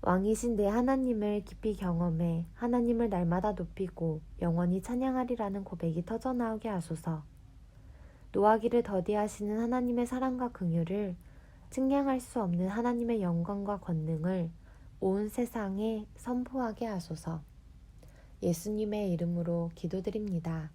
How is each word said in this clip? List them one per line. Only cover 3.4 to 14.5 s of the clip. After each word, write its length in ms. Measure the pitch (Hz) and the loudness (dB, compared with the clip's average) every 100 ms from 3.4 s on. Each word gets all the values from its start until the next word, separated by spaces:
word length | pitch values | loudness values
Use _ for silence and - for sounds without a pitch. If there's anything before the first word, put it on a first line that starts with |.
| 208 | 2
높이고 680 | 196 175 - 190 - 165 156 - - | -2 -6 -4 -6 -2 -2 -2 -6 -2
영원히 400 | 175 165 175 185 | 0 2 2 2
찬양하리라는 800 | 185 247 262 254 247 240 208 196 | 0 -2 0 0 0 -2 -2 -4
고백이 400 | 196 175 165 160 175 | -6 -4 -2 -2 -2
터져나오게 600 | 226 262 247 233 220 226 | -2 -2 0 0 -2 -2
하소서. 560 | 196 165 160 - 156 147 - - - - - - - - - - | -2 -2 -4 -2 -4 -6 -20 -20 -20 -20 -20 -20 -20 -20 -20 -4
노하기를 500 | - 208 220 226 240 | 4 6 6 4 2
더디하시는 760 | 233 196 175 208 208 - 208 214 | 2 0 2 2 0 -2 -2 0
하나님의 440 | 233 254 247 240 240 | 0 2 2 0 0
사랑과 420 | 254 262 254 247 | 0 -2 0 -4
긍휼을, 680 | - 180 165 165 196 202 175 - - - - - | -2 0 2 2 0 -2 -6 -12 -20 -20 -20 -8
측량할 500 | - 262 277 277 262 | 0 4 4 4 0
수 220 | 247 247 | 0 -2
없는 260 | 196 175 185 | 0 2 0
하나님의 540 | 208 240 240 233 233 | 2 2 2 2 2
영광과 580 | 180 170 170 202 196 202 | 2 0 0 -2 -2 -4
권능을 720 | - 165 156 160 165 185 165 | 0 -2 0 0 0 0 -2